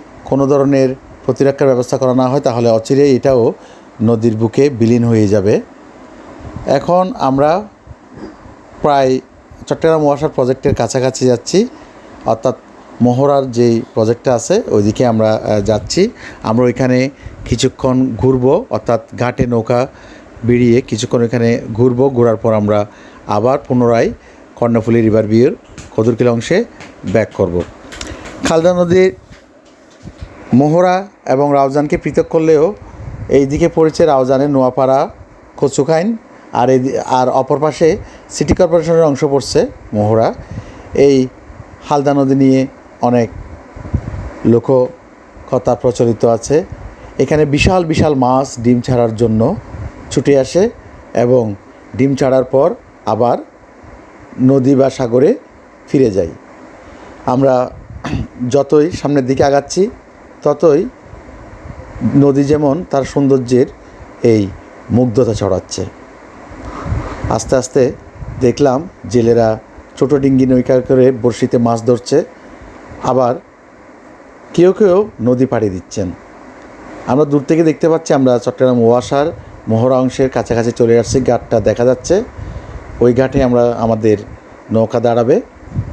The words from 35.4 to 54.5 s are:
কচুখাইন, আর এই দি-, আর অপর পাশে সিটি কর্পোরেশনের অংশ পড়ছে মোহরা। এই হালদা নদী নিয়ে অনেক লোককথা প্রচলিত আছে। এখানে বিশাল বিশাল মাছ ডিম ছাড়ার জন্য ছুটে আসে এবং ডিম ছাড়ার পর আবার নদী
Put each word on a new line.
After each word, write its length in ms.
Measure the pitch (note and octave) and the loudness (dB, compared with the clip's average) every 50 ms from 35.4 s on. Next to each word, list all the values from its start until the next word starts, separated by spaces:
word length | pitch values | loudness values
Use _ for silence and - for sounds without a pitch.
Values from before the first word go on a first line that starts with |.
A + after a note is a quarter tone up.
| - - - | -20 -20 -4
কচুখাইন, 520 | - D3 C3 - - C3+ D#3 D#3+ D#3+ F3+ A3+ A#3 A3 - - - - - - - | -2 -2 -2 0 -2 0 0 0 0 0 -2 -4 -6 -10 -16 -20 -20 -20 -6 -2
আর 160 | A2 A#2+ B2+ | 0 2 2
এই 80 | C3 B2+ | 2 2
দি-, 180 | B2+ C3+ B2 A2 - | 2 0 -4 -4 -4
আর 200 | - C3 B2+ B2+ B2+ | -2 0 0 0 0
অপর 300 | - C3+ B2+ - D3 C3+ | 0 -2 0 0 -2 -2
পাশে 300 | D3+ D#3 C#3 - E3+ D#3+ F#3 A3 - - - - - - | -2 -2 0 0 0 0 0 0 -6 -14 -20 -20 -20 -16
সিটি 240 | - - D3+ D3 - | -6 -4 -2 -2 2
কর্পোরেশনের 500 | - F#3 D#3+ E3+ E3+ D#3 E3 E3 E3 E3 | 2 2 2 2 0 0 2 2 2 2
অংশ 180 | D3+ C#3 - D#3 | 2 2 0 0
পড়ছে 360 | C#3 C#3 C#3 B2+ - - D3+ A3 C#4+ - - - - - | 0 0 -2 -2 -2 -2 -2 -2 -2 -6 -12 -14 -6 -4
মোহরা। 360 | G#2 G#2 G#2+ A2 A2 A#2 E3 B3 - - - - - - - - - - - - | -2 0 2 2 2 2 0 -2 -6 -12 -16 -16 -16 -16 -16 -20 -20 -20 -8 0
এই 220 | B2 C#3 C#3+ C#3 C3 B2+ B2+ - - - - - - - - - - - - | 2 4 4 4 4 2 0 -4 -12 -20 -20 -20 -20 -20 -20 -20 -20 -6 -2
হালদা 240 | D3+ C#3+ C3+ C#3+ C#3 | -2 0 0 2 2
নদী 200 | C#3+ C#3 C3+ C3+ | 2 2 2 2
নিয়ে 260 | C#3 C3+ C3+ C3 C3 C3 C#3 - - - - - - | 4 4 4 4 2 0 -2 -6 -16 -20 -20 -8 -4
অনেক 280 | - B2 B2 A#2+ A2+ G#2 - - - - - - - - - - - - - - - - - - - - - - - | -2 0 2 2 0 -2 -4 -12 -16 -18 -18 -20 -20 -20 -20 -18 -10 -6 -6 -6 -6 -8 -12 -12 -12 -14 -14 -4 0
লোককথা 1300 | A2 A#2 A#2 - - C3+ B2+ B2+ B2 - - - - - - - - - - - - C3 B2 - C3 A#2+ | 2 2 2 2 2 2 2 0 -2 -4 -12 -20 -20 -20 -20 -20 -20 -20 -20 -10 -6 -6 -4 -2 -2 -2
প্রচলিত 480 | - - B2+ A#2 - B2 A#2 A2 - - | 0 -2 -2 0 0 0 0 0 0 0
আছে। 320 | A#2 A#2 A2 - - C#3 D#3+ G3 - - - - - - - - - - - | 0 0 0 -2 -2 -2 -2 -2 -4 -10 -16 -18 -18 -20 -20 -20 -14 -4 -4
এখানে 260 | C3 - D#3 D3+ D#3 | -2 0 2 0 2
বিশাল 360 | C#3+ C#3 D3 - G3 F#3 F#3 F3 | 2 0 0 0 2 0 0 0
বিশাল 300 | D#3 D#3 - E3 D#3 D3 | 0 0 0 0 0 2
মাছ 340 | C3 B2 B2 C3 C3 C#3+ C#3 - B2 | 2 2 2 2 0 -2 -4 -8 -2
ডিম 180 | A2+ A#2+ B2 A#2+ | 0 2 2 2
ছাড়ার 320 | A#2 - B2+ B2 A#2+ A2+ A2 | 0 0 0 0 0 0 0
জন্য 240 | G#2+ A#2+ A2 A2 A2 A2+ C#3+ G3+ - - - - - - - - - - - | 0 0 0 2 0 0 0 -2 -4 -10 -14 -16 -14 -14 -14 -16 -18 -16 -6
ছুটে 220 | - D3 B2 C#3+ C#3+ C3+ | -4 -2 2 2 2 2
আসে 240 | C3 - - E3+ G#3 A#3+ - - - - - - - - - | 2 0 0 0 0 0 -2 -8 -18 -20 -20 -20 -20 -6 -2
এবং 300 | - A#2+ A#2+ B2+ B2+ A2+ G#2+ G2+ - - - - - - - - | 0 2 2 2 2 2 -2 -6 -10 -14 -20 -20 -20 -20 -12 -2
ডিম 160 | G2+ B2+ C#3 C#3 | -2 0 0 0
ছাড়ার 300 | B2+ D3 C3 C3 C3 B2 | 0 0 2 2 0 0
পর 240 | - - C3 D3 F3 A#3+ - - - - - - | 0 0 2 2 2 0 -4 -12 -20 -20 -10 -6
আবার 300 | G#2 A2 G#2+ A#2+ A#2+ D3 A#3 D#4 - - - - - - - - - - - - - - - - - - - B2+ | -4 -2 0 0 0 0 -2 -6 -12 -20 -20 -20 -20 -20 -20 -20 -20 -20 -20 -20 -20 -20 -20 -20 -20 -6 0 2
নদী 300 | B2+ | 2